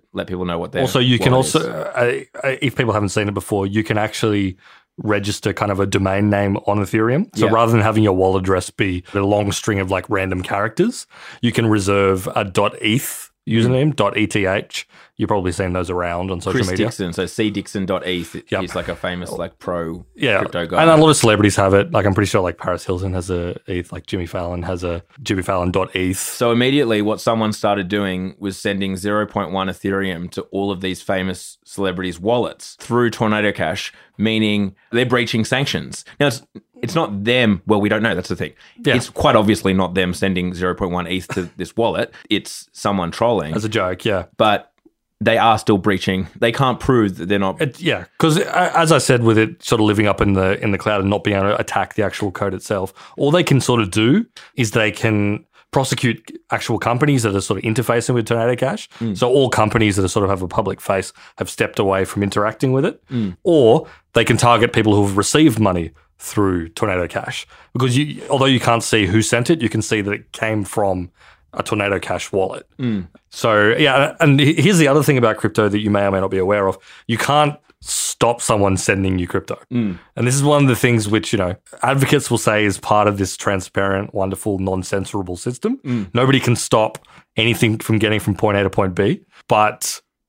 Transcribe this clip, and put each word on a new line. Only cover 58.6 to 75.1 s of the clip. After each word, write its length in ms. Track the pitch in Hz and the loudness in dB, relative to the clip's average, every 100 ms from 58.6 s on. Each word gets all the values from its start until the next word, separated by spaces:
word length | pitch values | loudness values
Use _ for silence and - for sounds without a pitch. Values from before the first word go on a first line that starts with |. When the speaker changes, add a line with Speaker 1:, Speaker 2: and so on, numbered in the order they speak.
| 131 214 - - | -2 -4 -10 -8
Speaker 1:
Mm. 180 | 117 95 | -6 -2
Speaker 2:
So 120 | 123 | 2
all 200 | 139 127 | 4 2
companies 460 | - 107 113 107 98 | 2 2 4 2 2
that 80 | |
are 60 | 92 | 2
sort 160 | 110 95 | 2 0
of 40 | |
have 120 | 95 | 0
a 80 | 90 | -2
public 320 | - 98 95 | -2 -4 -6
face 320 | - 95 - - - - | -2 -2 -2 -14 -20 -8
have 120 | 95 | -8
stepped 300 | - 107 - | -2 -2 0
away 240 | 98 95 | 0 2
from 180 | 92 101 | 0 -2
interacting 520 | 101 107 104 - 135 | -2 0 -2 0 0
with 100 | 131 | 0
it. 180 | 170 - - | -2 -6 -8
Speaker 1:
Mm. 300 | 123 101 87 | -4 -4 -4
Speaker 2:
Or 440 | 185 160 113 151 - - _ | 2 6 6 6 2 -20 _
they 120 | 117 113 | 0 2
can 100 | 113 | 4
target 380 | 120 120 117 | 6 4 4
people 220 | 117 110 104 | 2 4 4
who've 200 | 101 98 | 2 0
received 420 | - 147 160 113 | 2 4 4 4
money 320 | 101 87 80 _ _ _ | 2 0 -4 _ _ _
through 500 | - 107 98 87 82 | -6 0 2 0 -4
Tornado 380 | - 107 92 85 | -4 -2 0 -2
Cash. 400 | 113 - - - - - | -6 -8 -12 -14 -20 -10
Because 260 | 123 127 123 | -2 0 0
you, 240 | 151 - - | -2 -6 -4
although 160 | 139 135 | 2 4
you 140 | 123 | 4
can't 240 | - 117 | 4 2
see 220 | - 113 92 | 2 2 4
who 160 | 107 | 2
sent 280 | 107 120 120 | 2 0 2
it, 120 | 160 | 0
you 80 | 113 | 0
can 120 | 113 | -2
see 200 | - 110 | -2 -2
that 100 | 101 | -2
it 200 | 104 - | -6 -8
came 320 | - 110 107 95 | -6 -4 -2 -4
from 440 | 110 101 92 87 _ - _ _ - | -2 0 -2 -6 _ -20 _ _ -8
a 60 | |
Tornado 360 | - 104 101 95 | -4 -2 0 -2
Cash 340 | - 90 - | -4 -6 -4
wallet. 340 | 98 92 - - - | -2 -2 -6 -16 -6
Speaker 1:
Mm. 280 | 123 101 87 _ _ | -4 -4 -8 _ _
Speaker 2:
So, 440 | - 117 107 104 139 | -4 2 4 4 4
yeah, 380 | 143 135 143 - | 4 4 2 2
and 200 | 160 139 | 4 6
he-, 120 | 143 160 | 4 4
here's 160 | 160 180 | 4 4
the 120 | 143 | 4
other 140 | 147 | 4
thing 140 | 143 | 4